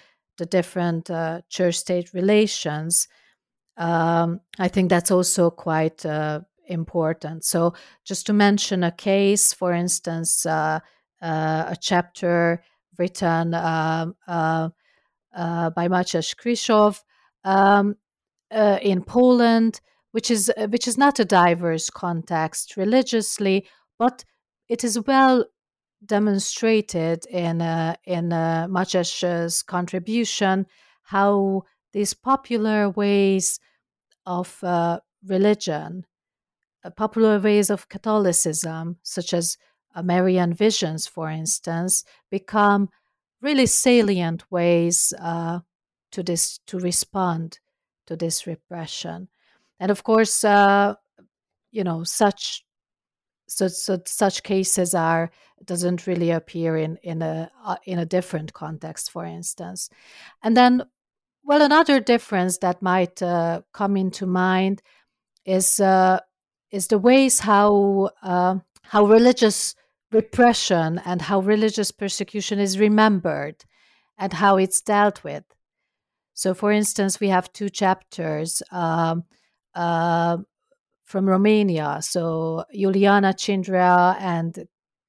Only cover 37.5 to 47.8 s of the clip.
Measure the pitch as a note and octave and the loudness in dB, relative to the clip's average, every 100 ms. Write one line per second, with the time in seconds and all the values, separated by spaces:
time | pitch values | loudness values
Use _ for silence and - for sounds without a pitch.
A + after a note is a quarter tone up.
37.5 | G#3 G3+ G3+ - G3 A3 G#3+ F#3+ E3+ F3 | 2 2 -2 -6 -10 -2 0 2 0 -2
38.5 | D#3 D#3+ D#3+ E3 F3 - - E3+ F3 E3+ | -4 -6 -8 -10 -10 -12 -10 -4 -4 -4
39.5 | - _ _ _ E3+ F3+ F3 F#3 F#3 F3 | -6 _ _ _ -8 -2 2 2 2 0
40.5 | E3+ G#3+ G#3 E3 D#3+ - - D#3+ D#3 D#3+ | 2 0 0 -4 -6 -10 -10 -10 -8 -6
41.5 | - - E3 F3+ - - _ _ F#3+ - | -6 -4 -4 -2 -2 -4 _ _ -10 -4
42.5 | G#3+ G#3 G3+ G3 _ _ _ _ _ C#4 | 2 4 4 0 _ _ _ _ _ -2
43.5 | C#4 B3 - C4 A#3+ G#3 F#3 E3+ E3 - | 2 2 2 4 4 4 0 -2 -4 -6
44.5 | F3 F3 E3+ E3+ F3 - - E3+ E3+ E3 | 0 2 4 2 0 -2 -4 -8 -6 -6
45.5 | F3 - _ _ _ _ - F3 E3+ - | -8 -10 _ _ _ _ -8 -4 -2 -4
46.5 | - - F#3 F3 F3 - G3 F3+ E3 E3 | -6 -12 -6 -4 -4 -4 -2 -2 -4 -8
47.5 | - _ _ | -16 _ _